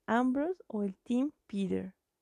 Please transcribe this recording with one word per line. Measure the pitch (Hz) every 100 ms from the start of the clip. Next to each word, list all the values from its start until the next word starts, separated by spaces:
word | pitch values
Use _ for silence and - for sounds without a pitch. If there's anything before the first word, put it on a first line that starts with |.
| -
Ambrose | 226 254 262 311 370 -
o | 214
el | 202
team | 190 - 240 294 - -
Peter? | 202 190 185 190 - _ _